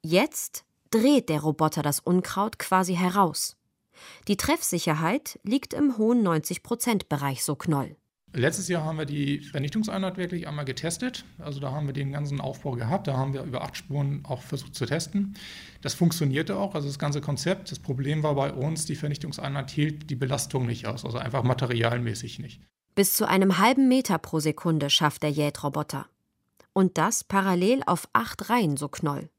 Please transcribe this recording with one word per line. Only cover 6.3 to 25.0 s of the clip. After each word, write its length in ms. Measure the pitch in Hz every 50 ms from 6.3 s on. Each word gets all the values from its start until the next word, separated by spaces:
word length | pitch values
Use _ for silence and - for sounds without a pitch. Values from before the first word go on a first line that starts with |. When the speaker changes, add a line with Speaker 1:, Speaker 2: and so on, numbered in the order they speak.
| 165 156 151 - 175 - _
Speaker 1:
Prozent 440 | - 240 233 - 254 226 196 - _
Bereich, 360 | 151 139 143 139 135 - -
so 100 | - 147
Knoll. 420 | - - 170 151 139 131 - - _ _ _ _ _ _ _
Speaker 2:
Letztes 360 | - - 120 151 165 208 185 165
Jahr 160 | 180 165 156
haben 140 | 156 160 156
wir 80 | 156
die 320 | 135 147 147 143 139 143 147
Vernichtungseinheit 800 | - - - 143 135 147 - 220 214 214 - 190 190 185 185 190
wirklich 280 | 180 175 185 170 170
einmal 200 | 160 151 147 143
getestet. 580 | 131 131 - - 165 165 - 247 254 247 - - - - -
Also 200 | - 147 139 139
da 120 | 143 135
haben 160 | 131 151 151
wir 80 | 139 135
den 180 | 143 139 135
ganzen 260 | 139 143 147 147 139 135
Aufbau 340 | 127 135 135 - - 143
gehabt. 340 | 127 120 120 113 170 202 196
Da 100 | - 135
haben 160 | 127 135 139
wir 100 | 135 135 -
über 180 | 160 123 127
acht 160 | - - - -
Spuren 420 | - - 139 143 143 139 143 139 -
auch 180 | - 135 131
versucht 320 | - - - 131 - - -
zu 100 | - 127
testen. 540 | 117 143 165 165 - - 202 202 196 202 - - - - - - - - -
Das 140 | - 143 -
funktionierte 600 | - 180 165 160 - 160 139 131 143 165 160 196
auch, 180 | 196 196 196 -
also 120 | 160 143
das 120 | 143 139 143
ganze 240 | 160 147 143 147
Konzept. 480 | 143 - 143 - - 160 190 196 - -
Das 80 | - -
Problem 440 | - - 135 127 135 139 156 156
war 120 | 151 151 143
bei 180 | 139 135 143
uns, 320 | 139 131 131 147 160 156 -
die 120 | - 147
Vernichtungseinheit 760 | 147 - 147 143 - - 147 135 - - 139 139 139 135 135
hielt 400 | - - 147 151 151 147 - -
die 60 | 147
Belastung 500 | 120 135 123 139 - - - - 135 127
nicht 200 | 117 120 113 -
aus, 200 | 110 113 127 -
also 100 | 127 117
einfach 280 | 120 - 120 113 135 117
materialmäßig 960 | 123 127 123 135 120 123 117 113 117 120 123 120 117 107 - - 117 - -
nicht. 200 | 156 - - - - _ _ _ _ _ _
Speaker 1:
Bis 200 | - 196 196 -
zu 120 | - 220
einem 300 | - - 190 190 196 185
halben 320 | 165 196 233 269 277 269 254
Meter 300 | 254 262 254 - 185 160
pro 200 | - - - 160
Sekunde 520 | 147 156 151 - - 170 160 156 143 143
schafft 320 | - -